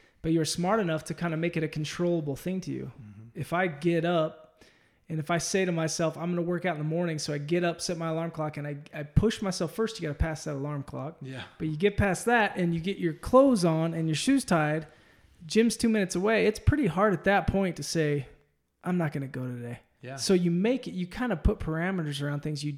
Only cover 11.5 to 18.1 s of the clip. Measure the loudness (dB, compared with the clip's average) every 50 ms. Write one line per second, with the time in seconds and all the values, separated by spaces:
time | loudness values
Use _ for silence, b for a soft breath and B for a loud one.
11.5 | -10 -8 -6 -6 0 2 2 2 4 4 2 2 2 2 2 2 4 4 4 2
12.5 | 0 0 0 0 0 0 -2 -2 -2 0 -2 -2 -2 -4 0 6 8 8 8 8
13.5 | 6 6 4 4 4 2 2 0 0 0 0 0 0 2 2 4 2 2 4 4
14.5 | 2 4 4 2 0 -2 -4 b b b b b b b b b b b -10 0
15.5 | 4 4 4 4 4 2 2 2 4 2 2 0 0 0 2 2 4 4 4 2
16.5 | 2 2 2 2 4 4 2 2 2 4 4 4 2 2 4 4 4 4 4 2
17.5 | 2 2 0 0 -2 -6 -8 -4 -2 0 0 2